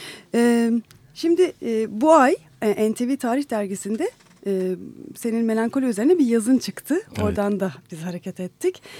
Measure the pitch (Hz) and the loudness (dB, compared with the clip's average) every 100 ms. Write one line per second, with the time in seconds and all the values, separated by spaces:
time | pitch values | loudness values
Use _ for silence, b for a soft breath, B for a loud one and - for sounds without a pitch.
0 | B B B 233 240 233 233 233 - - | B B B 2 4 4 2 0 -4 -16
1 | _ - 339 339 359 - 233 220 220 208 | _ -4 0 2 2 -2 -4 -2 -2 2
2 | 302 320 262 381 - - 220 202 220 220 | 6 6 6 2 -4 -4 -2 2 0 0
3 | 247 277 240 254 285 220 202 196 196 220 | -2 -2 -2 -2 -2 -4 -4 -6 -6 -4
4 | 392 - _ _ 202 190 185 180 190 - | -4 -6 _ _ -4 -2 -2 -4 -10 -16
5 | - - 233 226 226 220 226 269 262 196 | -18 -8 -4 -2 0 0 0 -2 -2 0
6 | 262 359 247 233 214 262 - - - 320 | 2 4 4 2 2 2 0 -8 -4 -4
7 | - - 208 202 202 202 190 - - 160 | -4 -4 -2 0 -2 -2 -4 -6 -16 -12
8 | 175 175 190 180 185 - 359 370 B | -10 -10 -10 -10 -12 -6 -4 -4 B